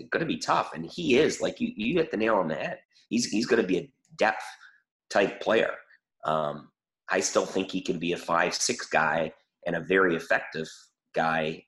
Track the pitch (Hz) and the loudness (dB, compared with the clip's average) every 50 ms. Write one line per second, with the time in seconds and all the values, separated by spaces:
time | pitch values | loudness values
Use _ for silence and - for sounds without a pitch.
0 | - - - - 165 156 - - - - 160 170 - - - 156 165 170 - 175 | -6 -4 -4 -2 -2 -2 -4 -2 0 0 0 0 0 -2 -6 -10 -10 -10 -8 -4
1 | 175 151 - 127 160 117 - - - 90 - - 123 - - - 107 120 170 170 | 0 4 4 6 4 4 2 0 -2 -4 -2 -2 -4 -4 -4 -4 -2 0 0 0
2 | - - - 101 110 110 110 98 90 78 76 73 131 175 - - _ _ _ _ | 0 0 -2 0 2 2 2 2 2 0 -2 -4 -6 -6 -8 -10 _ _ _ _
3 | _ - 104 120 120 - - 104 123 - 123 113 101 90 90 87 - - _ _ | _ -4 -2 -2 0 0 0 0 2 2 4 2 4 2 0 -2 -2 -6 _ _
4 | _ _ - - 101 107 - - - - - - - - - _ _ _ _ _ | _ _ -2 0 0 0 0 -2 -6 -14 -16 -18 -20 -20 -20 _ _ _ _ _
5 | _ - - 104 101 - - - - 95 110 110 - - - - - _ - _ | _ -2 2 2 2 2 0 -2 0 2 2 4 2 2 -2 -6 -12 _ -20 _
6 | _ _ _ _ - 78 78 78 76 73 71 73 65 - _ _ _ _ _ _ | _ _ _ _ -4 -2 0 0 0 -2 -4 -6 -12 -18 _ _ _ _ _ _
7 | _ - 92 95 95 - - 104 95 - - 95 95 - - 95 90 - 90 82 | _ -2 0 0 2 2 2 0 0 0 0 -2 -2 -2 -4 -4 -2 -2 -4 -2
8 | 85 85 85 82 - - 85 85 87 87 - - - - - - - - - 78 | -2 -2 -2 -2 -2 0 2 2 2 2 0 0 -2 -2 -2 -4 -4 0 2 2
9 | 80 78 76 82 80 78 - - _ _ _ _ - 87 85 85 80 82 95 95 | 2 2 2 0 0 -2 -6 -12 _ _ _ _ -6 -4 -4 -2 0 2 4 4
10 | 95 90 82 80 - - 107 - - - - - 80 - - - - _ _ _ | 4 4 2 0 0 0 0 0 -2 -4 -8 -8 -8 -8 -10 -18 -20 _ _ _
11 | _ _ - 82 80 80 80 82 78 78 82 - - | _ _ -2 0 0 2 2 0 0 -2 -4 -8 -12